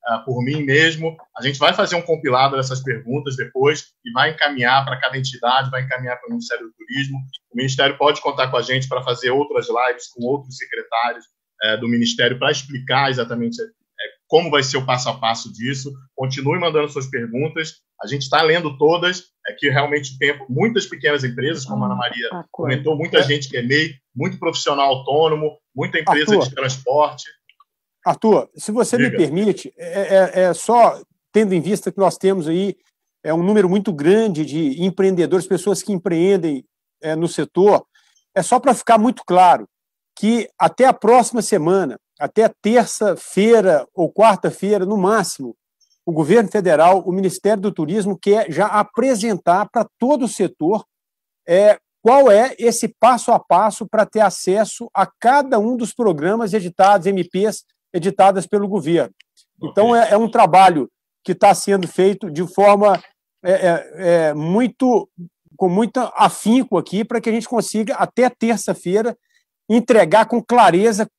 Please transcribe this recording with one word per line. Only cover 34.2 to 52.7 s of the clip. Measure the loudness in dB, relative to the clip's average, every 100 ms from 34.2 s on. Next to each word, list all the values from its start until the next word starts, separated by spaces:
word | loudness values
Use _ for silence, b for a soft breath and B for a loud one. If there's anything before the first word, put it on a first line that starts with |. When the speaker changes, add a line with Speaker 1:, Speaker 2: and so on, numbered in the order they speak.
| 2 -2 -6
Speaker 3:
de | -4 -4 -2
empreendedores, | -4 0 0 2 0 0 -2
pessoas | -4 -2 -4
que | -4
empreendem, | -6 -2 0 2 2 0 -6 -10 _ _ _
é, | -8 -4
no | -4
setor, | -4 -6 0 2 2 -2 _ _ _ _
é | -6
só | 0 0
pra | 2
ficar | -2 2 2
muito | 2 -2 0
claro | 4 6 4 0 _ _ _ _ -4
que | -2 0 -4 _
até | -2 4 2
a |
próxima | 4 4 4 4 -2
semana, | -2 0 2 0 0 -8 _ _
até | -4 2 0 0
terça-feira | 0 2 2 -2 -4 -4 -4 0 4 4 4 2 0
ou | -6 -6
quarta-feira, | 4 4 4 -2 -4 -2 -2 0
no | -2
máximo, | 0 0 -2 -8 -12 -16 _ _ _ _ -6
o |
governo | -2 2 2 2
federal, | -2 0 4 4 4 0
o |
Ministério | -2 -4 -2 -2 0
do | -2
Turismo | -4 -4 -2 -4 -4
quer | 0 0 0
já | -2 0
apresentar | 0 -2 -2 0 0 -2 -4 0 0 0
pra | -4 -4 _
todo | 0 0 -2
o |
setor, | -2 -4 -2 -2 -2 -6 _ _ _ _ _ 0
é, | 4 6 4 _ _
qual | 4 6 8
é | 6 4 0
esse | -2